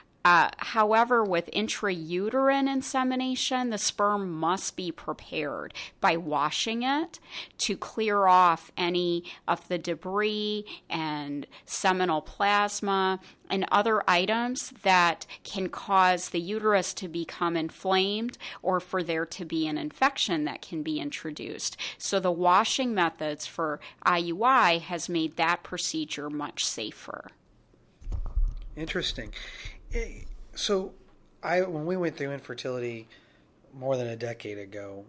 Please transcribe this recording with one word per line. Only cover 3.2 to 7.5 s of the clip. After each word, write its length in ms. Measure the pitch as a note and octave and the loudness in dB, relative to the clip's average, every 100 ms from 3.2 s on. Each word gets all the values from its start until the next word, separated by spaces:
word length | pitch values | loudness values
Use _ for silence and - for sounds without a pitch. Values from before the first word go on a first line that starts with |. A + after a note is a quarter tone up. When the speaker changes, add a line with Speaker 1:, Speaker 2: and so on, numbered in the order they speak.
| C4 B3+ - B3+ B3 | -2 -2 -2 0 -2
Speaker 1:
the 80 | G#3 | 0
sperm 520 | - - G#3 G#3 F#3+ | 0 2 2 2 -2
must 460 | D#3+ D#3+ F#3 - - | -2 0 0 -2 -4
be 160 | F3+ | -8
prepared 840 | - - D3+ - D#3 D3 F#2+ C#2+ - - - | -8 -8 -8 -6 -6 -4 -6 -8 -12 -14 0
by 160 | F#3+ E3 | 2 2
washing 680 | E3+ D3 D3+ - A3+ A#3 | 0 0 0 0 -2 -2
it 380 | B3 C#4+ E4 - - - - | 0 0 -2 -8 -16 -14 -12